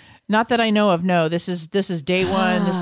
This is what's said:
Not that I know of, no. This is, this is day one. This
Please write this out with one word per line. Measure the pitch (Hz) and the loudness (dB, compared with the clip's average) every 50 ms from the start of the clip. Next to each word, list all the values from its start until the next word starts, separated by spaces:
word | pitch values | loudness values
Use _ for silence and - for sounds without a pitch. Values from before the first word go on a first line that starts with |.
| - - - _ _ - | -20 -20 -20 _ _ -2
Not | 208 214 226 - | 0 0 0 0
that | 247 233 | 0 0
I | 226 220 | 2 2
know | 208 214 208 208 | 2 2 4 2
of, | 175 170 | 2 2
no. | 175 185 180 170 160 156 | 2 2 2 2 2 2
This | 170 175 - 190 | 0 -4 -4 -4
is, | 180 175 160 156 | -6 -6 -6 -4
this | - 202 202 - | -4 -2 -2 -2
is | 175 165 | -4 -6
day | 135 - 180 185 190 | -4 -2 -2 0 0
one. | 180 190 190 190 180 180 180 - | 0 0 0 0 0 0 0 0
This | 180 180 180 | -2 -2 -2